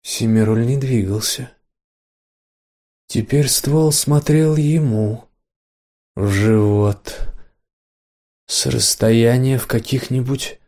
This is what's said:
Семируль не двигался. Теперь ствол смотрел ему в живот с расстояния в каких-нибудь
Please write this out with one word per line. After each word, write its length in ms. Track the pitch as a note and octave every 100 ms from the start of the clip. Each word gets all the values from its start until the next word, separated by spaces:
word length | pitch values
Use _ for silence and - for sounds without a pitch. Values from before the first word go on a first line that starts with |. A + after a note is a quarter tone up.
Семируль 600 | - - A2+ A2 G#2+ A2 A#2+
не 120 | C#3
двигался. 720 | C3 A#2+ G2 G#2 - - B2 _ _ _ _ _ _ _ _ _ _ _ _ _ _ _ _
Теперь 400 | B2 G#2+ C#3+ C3+
ствол 440 | - C3+ D3+ D#3
смотрел 640 | D3+ - D3 D3 D#3 D#3 D3+
ему 720 | D3 D#3+ D3 G#2+ G#2+ A2+ - _ _ _ _ _ _ _ _ -
в 140 | G2+
живот 1000 | G2 G#2+ A2 G#2 G2+ G#2 G2+ - - - - - _ _ _ _ _ _ _ _ _ -
с 180 | - -
расстояния 920 | A#2+ - - A2 A2+ A#2 B2 C3 B2+
в 80 | -
каких-нибудь 920 | A#2 - C3 - B2+ B2+ C3+ - -